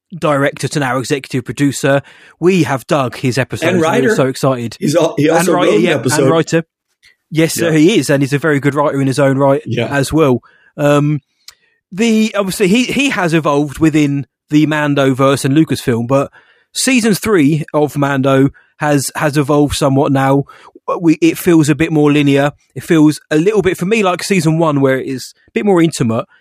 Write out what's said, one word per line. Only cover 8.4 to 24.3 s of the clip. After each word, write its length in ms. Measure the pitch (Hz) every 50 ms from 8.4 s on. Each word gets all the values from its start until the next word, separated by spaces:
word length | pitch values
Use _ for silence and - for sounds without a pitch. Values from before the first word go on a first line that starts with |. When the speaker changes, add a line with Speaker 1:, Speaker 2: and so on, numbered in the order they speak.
| - 160 147 135
Speaker 1:
good 140 | 147 143 131
writer 260 | 151 143 151 139 139
in 60 | 135
his 120 | 135 123 147
own 200 | 139 135 135 135
right 240 | 139 135 139 151 -
Speaker 2:
Yeah. 220 | - 113 117 113 123
Speaker 1:
as 240 | 139 143 135 -
well. 280 | 147 160 156 135 123 117 - _ _ _ _ _ _
Um, 440 | - 147 147 147 147 147 147 151 139 - _ _ _ _ - - _ _ _ _ _ _ _
the, 440 | - 180 233 233 220 220 220 202 -
obviously 340 | 202 202 190 - - 208 175
he, 160 | 208 247 247
he 260 | 175 143 247 285 269
has 240 | - 202 180 160 160
evolved 440 | 165 143 156 143 143 151 143 135 147
within 480 | 160 156 143 156 147 143 143 143 135 - _ _ _ -
the 160 | 151 151 151
Mandoverse 800 | 143 156 151 147 143 143 143 135 135 131 123 135 135 139 131 -
and 100 | 139 135
Lucasfilm, 500 | 156 160 - 139 - - 131 117 117 120
but 240 | 120 135 139 139 - - - _ _ _ _ _ _ -
season 400 | - - 262 262 240 208 226 185
three 500 | - - 220 208 170 139 139 165 147 156 -
of 240 | - 151 151 135 -
Mando 540 | 147 139 139 143 135 131 135 135 135 135 139 - _ _ _ _ -
has, 320 | 156 147 147 139 123 - -
has 200 | - 160 151 131 151
evolved 360 | 139 135 151 147 147 139 -
somewhat 360 | - 160 139 135 135 151 151
now. 320 | 139 135 135 135 139 143 135 - - - - - - - _ - 554 -
We, 140 | 170 160 160 -
it 160 | 170 160 156 -
feels 320 | - 180 170 160 147 143
a 40 | 147
bit 160 | 127 160 160
more 200 | 160 151 151 147
linear. 400 | 143 147 143 143 139 139 143 147 - _ _ _ _
It 80 | 131
feels 360 | - - 170 156 151 151 147 - - -
a 60 | 156 156
little 240 | 170 208 220 202
bit, 160 | 156 185 165 -
for 80 | 175
me, 160 | 190 233 226
like 200 | 196 180 180 165
season 360 | - -